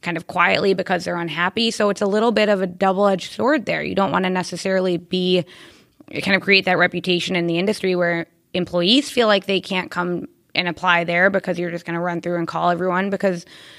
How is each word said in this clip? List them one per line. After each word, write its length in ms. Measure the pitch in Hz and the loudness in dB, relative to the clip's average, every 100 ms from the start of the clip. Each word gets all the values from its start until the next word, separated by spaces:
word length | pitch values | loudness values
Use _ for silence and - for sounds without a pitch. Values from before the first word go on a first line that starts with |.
kind 160 | 175 170 | -8 -6
of 80 | - | -4
quietly 480 | 180 175 - 202 | 2 2 4 0
because 300 | 185 180 180 | 0 0 -2
they're 120 | 175 175 | -2 -4
unhappy. 540 | 170 151 180 226 233 | -4 -2 -2 0 -2
So 180 | - 208 | 0 0
it's 140 | 202 | 0
a 40 | 202 | 0
little 240 | 214 226 | 2 2
bit 200 | 214 214 | 2 2
of 100 | 202 | 2
a 60 | 185 | 0
double-edged 680 | 180 190 190 202 190 - | 0 0 4 2 2 -4
sword 320 | - 220 302 | -2 0 0
there. 180 | 202 165 | 0 -4
You 120 | 151 | -2
don't 180 | 185 190 | 0 0
wanna 160 | 185 185 | 0 0
necessarily 680 | 185 180 175 196 190 185 170 | -2 -4 -6 -2 0 0 -2
be, 480 | 175 185 180 180 170 - - - _ _ - - | -2 -2 2 2 0 -10 -20 -20 _ _ -14 -8
kind 140 | 185 190 | 0 0
of 60 | |
create 240 | 190 196 190 | 4 2 4
that 100 | 180 | 2
reputation 600 | 180 180 185 175 175 185 | 2 0 -2 -2 0 -2
in 100 | 170 | 0
the 120 | 170 | 0
industry 360 | 196 214 190 | 0 0 0
where 320 | 180 175 170 165 _ _ | 0 0 0 -4 _ _
employees 560 | 185 175 175 175 254 285 | -6 -2 0 4 4 2
feel 200 | - 226 | 2 4
like 180 | 202 185 | 2 0
they 140 | 190 | -4
can't 280 | - 185 175 | -2 -6 -4
come 380 | - 175 175 - _ _ | -4 -4 -4 -8 _ _
and 140 | - 175 | -4 -4
apply 360 | 165 180 170 | -2 2 2
there 260 | 170 170 185 | 2 0 0
because 280 | 196 180 170 | 0 -2 -4
you're 120 | 175 | -4
just 160 | 170 170 | -6 -6
gonna 140 | 170 | -4
run 200 | 175 170 | -4 -4
through 160 | 175 175 | -4 -4
and 100 | 170 | -4
call 220 | 165 175 | -2 0
everyone. 380 | 175 185 180 196 | 0 0 0 -2
Because, 380 | 196 202 175 - - - | 0 0 -2 -6 -20 -20